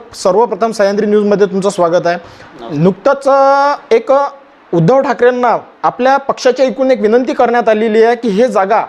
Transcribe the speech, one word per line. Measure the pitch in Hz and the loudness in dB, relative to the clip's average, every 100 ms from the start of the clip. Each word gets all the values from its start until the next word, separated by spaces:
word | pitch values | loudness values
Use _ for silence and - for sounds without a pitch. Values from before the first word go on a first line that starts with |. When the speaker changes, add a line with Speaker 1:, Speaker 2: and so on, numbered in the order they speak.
| - | -6
Speaker 1:
सर्वप्रथम | - 196 190 240 202 226 | -4 0 0 0 -2 -4
सह्याद्री | - 196 202 208 | 0 -2 0 0
न्यूजमध्ये | 208 208 202 196 | 0 2 0 0
तुमचं | 190 190 | -2 -4
स्वागत | 190 170 175 170 | -2 0 0 -2
आहे. | 175 - - - - | -4 -8 -20 -20 -18
Speaker 2:
नमस्कार. | 117 147 | -10 -2
Speaker 1:
नुकतंच, | 175 190 - 277 277 | 0 0 -2 -2 0
अ, | 277 269 277 285 285 - | 2 4 2 0 -2 -2
एक | 220 226 269 285 - - _ - | -2 2 0 0 -8 -20 _ -6
उद्धव | 170 165 269 | 0 2 2
ठाकरेंना | 277 226 247 247 247 175 - - | 0 0 0 0 0 -2 -6 -6
आपल्या | 160 170 247 269 | -4 -2 0 0
पक्षाच्या | 269 - 254 247 262 | -2 -2 0 0 0
एकूण | 202 262 | 0 0
एक | 247 | 0
विनंती | 208 240 254 | 2 0 0
करण्यात | 285 240 240 220 | -2 0 0 0
आलेली | 214 226 214 | 0 0 2
आहे | 226 240 | 2 0
की | 247 | -2
हे | 190 247 | 0 0
जागा, | 202 190 214 | 0 0 0